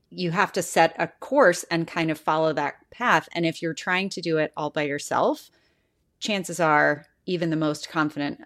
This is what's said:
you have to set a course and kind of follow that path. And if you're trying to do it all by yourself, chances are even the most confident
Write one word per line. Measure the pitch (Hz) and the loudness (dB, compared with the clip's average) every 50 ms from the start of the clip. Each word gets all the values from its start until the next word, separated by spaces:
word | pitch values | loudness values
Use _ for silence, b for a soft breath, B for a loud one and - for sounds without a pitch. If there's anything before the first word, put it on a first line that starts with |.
| _ _ | _ _
you | 175 175 180 170 | -8 -4 -4 -2
have | 160 202 190 - | 0 0 0 0
to | - 196 | 0 -4
set | 170 - - 180 165 165 - - | -4 0 2 4 4 4 2 -2
a | 170 - - - | -4 -4 -6 -14
course | - - 262 294 254 180 - - - - | -8 0 4 6 6 6 6 4 -2 -4
and | 170 165 165 | -2 -2 -2
kind | - - 175 165 160 | -2 -2 -2 -2 -2
of | 151 - | -2 -2
follow | - 170 156 160 160 160 | -2 0 0 2 2 0
that | 147 151 143 143 - _ _ _ | 0 0 -2 -4 -6 _ _ _
path. | - - 247 240 185 - - - | -10 -4 2 2 2 2 2 0
And | - 170 170 | -4 -2 -2
if | 165 156 - | -2 -2 -4
you're | 175 160 | -6 -8
trying | 160 - - 196 185 185 196 190 | -6 -6 -4 -2 -2 -2 -2 -4
to | - 190 | -8 -6
do | 165 170 160 156 | -4 -2 0 0
it | 151 - - | 0 -2 -2
all | - 151 147 | -6 -6 -4
by | - 156 | -2 -4
yourself, | 147 143 143 143 - - 139 123 165 233 302 - - - _ _ _ _ _ _ _ _ _ _ _ _ _ - | -4 -2 -4 -6 -6 -2 0 2 2 2 0 -2 -8 -20 _ _ _ _ _ _ _ _ _ _ _ _ _ -10
chances | - 214 208 196 170 - 165 170 | -6 -4 -4 -4 -4 -6 -2 0
are | 165 156 151 147 147 147 147 147 - _ _ _ - | 2 4 6 6 4 4 2 0 -6 _ _ _ -8
even | 190 180 165 175 165 | -6 -4 -2 -2 -2
the | 156 | 0
most | 160 156 151 151 151 - - | 0 0 -2 -2 -4 -8 -6
confident | - 165 151 151 - 147 143 143 - - - | -2 -2 -2 -2 -2 -6 -6 -6 -8 -10 -16